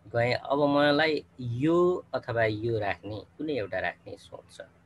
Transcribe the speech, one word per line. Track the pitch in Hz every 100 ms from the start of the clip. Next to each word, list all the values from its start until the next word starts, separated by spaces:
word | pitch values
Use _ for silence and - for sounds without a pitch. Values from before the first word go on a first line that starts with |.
| -
गएँ। | 117 120
अब | 120 - 143
मलाई | 143 143 147 143 160 147 - -
यो | 123 117 151 170 180 180 -
अथवा | 127 - 117
यो | 110 107 117 110
राख्ने, | 101 87 101 107 - -
कुनै | 156
एउटा | 131 95 92
राख्ने | 87 - - -
सोच | - - - -
छ। | - _